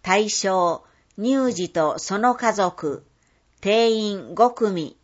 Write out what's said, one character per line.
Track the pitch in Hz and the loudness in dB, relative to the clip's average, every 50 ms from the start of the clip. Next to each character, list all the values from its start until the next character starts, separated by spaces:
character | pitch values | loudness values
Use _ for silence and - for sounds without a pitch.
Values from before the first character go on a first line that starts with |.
対 | - 185 185 208 220 208 | 0 2 0 2 2 0
象、 | - - - 196 190 185 180 170 160 - _ _ _ _ _ _ _ | -4 -2 -2 0 2 2 2 0 0 -2 _ _ _ _ _ _ _
乳 | - 208 247 269 269 262 254 208 | -4 -2 0 0 2 0 0 -2
児 | 170 180 165 | -2 -6 -4
と | - 170 156 151 - 165 | -2 0 0 0 -2 -4
そ | - - 190 | -6 -4 -2
の | 202 226 247 240 | 0 2 2 0
家 | 247 247 226 214 | 2 0 -2 0
族。 | 208 196 175 - - 170 151 135 - - _ _ _ _ _ _ _ _ _ _ _ | 2 0 -2 -2 -4 -6 -6 -6 -8 -12 _ _ _ _ _ _ _ _ _ _ _
定 | - 190 208 226 233 226 | 0 2 2 4 4 4
員 | 226 220 214 208 202 190 - 110 175 | 2 0 -2 -4 -4 -6 -10 -10 2
五 | 165 233 247 | 2 2 2
組。 | 240 - 240 208 190 175 156 127 - _ | 4 0 -2 -2 -2 -4 -6 -8 -12 _